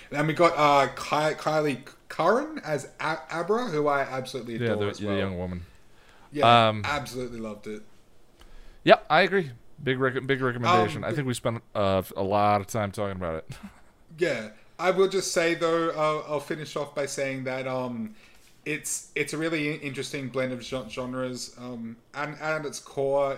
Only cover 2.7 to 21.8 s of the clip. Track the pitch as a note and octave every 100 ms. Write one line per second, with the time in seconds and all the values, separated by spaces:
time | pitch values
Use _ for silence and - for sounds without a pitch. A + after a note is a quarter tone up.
2.7 | C#3+ - - C#3+ D#3+ - D#3+ E3+ A3+ A#3+
3.7 | D3+ D3 C#3 B2+ C3 B2+ C3 A#2 A2+ A#2
4.7 | G#2 G2+ - G#2 G2 G2 F2+ F2+ F2+ F2
5.7 | - - - - - - C#3+ A#2+ A#2+ A2
6.7 | G#2+ A#2+ C#3+ B2 B2 B2 A#2 A2 G#2 A2
7.7 | G#2 - - _ - - _ - - -
8.7 | - E3 G#3+ - D#3 F#3 G3 D3 A#2 -
9.7 | - C3 C3 C3 C3 C3+ B2+ C3 A#2+ B2
10.7 | F3+ - G#2+ G2 B2 B2+ A#2+ B2 A2+ -
11.7 | G#2+ G2 F#2+ F#2 - G2 G#2 G#2 G#2 G2
12.7 | A2+ G2+ G2+ G2+ F#2 E2+ D#2+ - - G3
13.7 | - - _ - D#3+ E3+ A#2+ G#2+ - -
14.7 | - F3+ F3+ F#3+ F#3+ - F3+ E3+ E3 E3
15.7 | E3 E3 D#3 D#3 D3+ C#3+ D3 - D#3+ C#3+
16.7 | D#3 C#3 D3+ C#3 D3 C3+ C3+ C3 C3 C3
17.7 | B2+ B2+ A#2 A2 - - - - - D3+
18.7 | D3+ - - - D3+ D3 D3+ D#3+ D#3+ D3
19.7 | D3+ C#3+ C#3 B2+ C#3+ C3 C3 C3 B2 A2
20.7 | C3 A2+ C3 B2+ B2+ B2+ B2 - - B2
21.7 | A#2+